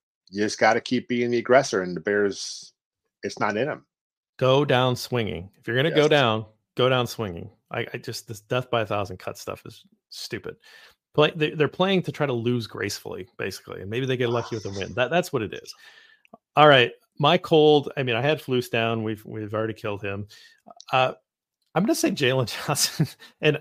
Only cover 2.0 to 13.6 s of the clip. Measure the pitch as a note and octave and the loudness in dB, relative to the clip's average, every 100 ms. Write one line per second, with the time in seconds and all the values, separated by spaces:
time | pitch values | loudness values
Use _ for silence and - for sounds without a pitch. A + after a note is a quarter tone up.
2 | G2+ G#2 G2+ F#2 - - - _ _ _ | -2 0 0 -2 -10 -14 -18 _ _ _
3 | _ _ G2+ - G#2+ G#2 C#3 C3+ - _ | _ _ -12 -4 -2 -2 -4 -6 -14 _
4 | _ _ _ - B2+ C3+ D3 C3 B2+ B2 | _ _ _ -2 2 4 4 2 2 -2
5 | - B2 G#2 E2+ F#2 _ - A#2+ D#3 D3 | -4 -4 -4 -6 -12 _ -4 -2 2 2
6 | D3 D3+ B2 A2 G#2+ _ _ - B2+ B2+ | 4 4 4 0 -6 _ _ 0 2 2
7 | A#2+ - G#2+ E2+ - - _ A2+ A#2 A#2+ | 0 -4 -8 -8 -12 -18 _ -10 -8 -10
8 | - A2+ - A2 - B2+ C3 A#2 G#2+ G#2 | -12 -12 -14 -16 -6 -4 -2 -2 -2 -4
9 | F#2+ F#2 - - - G2 - - _ _ | -4 -8 -12 -12 -12 -12 -14 -20 _ _
10 | _ - - A2 - - _ - - _ | _ -16 -12 -10 -10 -14 _ -20 -20 _
11 | _ - D3+ E3 D3+ D#3 C#3+ - F#3 F#3+ | _ 2 2 2 -2 0 -2 0 0 0
12 | E3 - D3 A#2+ A2+ B2 A2 - G2+ - | -2 -4 -2 -2 -2 -2 -4 -8 -8 -8
13 | - F#2 F#2 - G2+ - | -10 -12 -12 -10 -8 -10